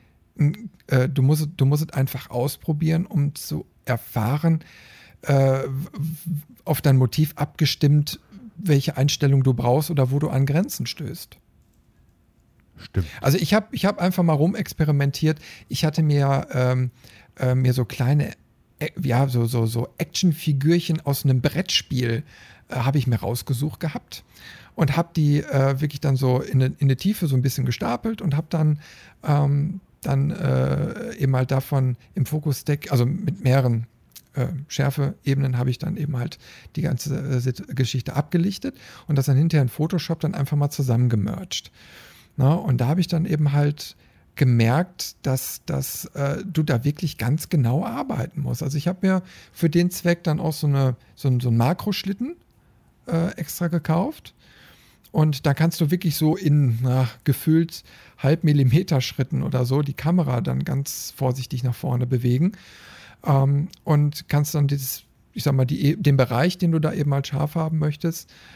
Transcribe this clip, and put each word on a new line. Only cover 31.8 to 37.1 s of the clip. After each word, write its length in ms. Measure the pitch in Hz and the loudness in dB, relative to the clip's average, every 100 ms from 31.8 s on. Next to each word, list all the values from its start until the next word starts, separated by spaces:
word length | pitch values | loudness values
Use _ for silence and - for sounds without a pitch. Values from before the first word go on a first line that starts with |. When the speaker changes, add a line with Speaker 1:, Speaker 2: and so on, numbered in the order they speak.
| 131 120 _ | 0 -2 _
Speaker 1:
im 120 | - 135 | -4 -2
Fokus-Stack, 640 | 151 151 135 - 143 - | -2 -2 -4 -2 -4 0
also 140 | 127 120 | 0 0
mit 360 | 165 - - | 0 -4 -2
mehreren, 440 | 131 135 127 117 117 _ _ - - | 2 2 2 0 -4 _ _ -20 -12
äh, 140 | - 123 135 143 | -6 -6 -6 -8
Schärfe-Ebenen 880 | - 139 143 139 - - 139 135 123 | -2 -2 0 -4 -4 -2 -2 0 0
hab 100 | 131 | -2
ich 120 | 123 | -2
dann 180 | - - | -4 -4
eben 220 | 147 123 | -4 -4
halt 200 | 120 - - - - - | -6 -10 -18 -20 -12 -6
die 60 | |
ganze, 360 | 139 127 147 | -4 -2 -4